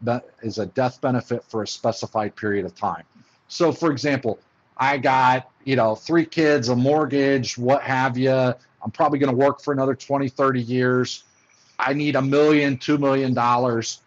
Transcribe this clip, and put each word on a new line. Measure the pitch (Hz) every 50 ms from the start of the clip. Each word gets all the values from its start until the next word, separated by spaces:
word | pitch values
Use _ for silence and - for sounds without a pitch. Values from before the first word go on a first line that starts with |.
| 113
be-, | 120 120 123 - - _ _
is | 117 110 98 110
a | 101
death | 87 - 131 127 127 - -
benefit | - 131 127 120 - - 120 120 -
for | _ - 110
a | 101
specified | - - - - 117 110 - - - - 110 107 101 -
period | - 110 104 101 101 92
of | 90 -
time. | - 107 95 82 82 - _ _ - _ _ _ _ _ -
So | - - 175 160
for | 143 - 170 160
example, | 143 117 139 147 139 127 127 113 92 - _ _ _ _ _ _ _
I | - 131 139 143
got, | 139 127 135 131 131 127 127 131 127 - - _ _ -
you | 135 131
know, | 120 113 110 110
three | - - - 165 170 156
kids, | - - 165 160 151 147 139 117 120
a | 123
mortgage, | 123 127 139 147 156 151 127 143 139 139 139 139 135 120 - - 123
what | 120 127 139 -
have | - 120 131 131 131 135 127
you. | 127 131 135
I'm | 131 131 127 127 120 - _ _ _ _ - 110
probably | - - 160 147 147 135
gonna | 139 135 123
work | 127 139 143 139 -
for | - 147
another | 143 131 135 139 131
twenty, | - - - 139 139 139 127
thirty | - - 135 135 131 123
years. | 117 117 127 127 127 127 127 127 123 - - - - _ _ _ _ _ _ _ _ _ _ -
I | 120 131
need | 143 147 147 147 135
a | 131
million, | 135 135 139 147 151 151 156 147 143 143 135 127
two | - - 151 143
million | 139 139 135 135 135 127 123
dollars. | 120 120 120 123 123 127 123 117 113 113 - - - _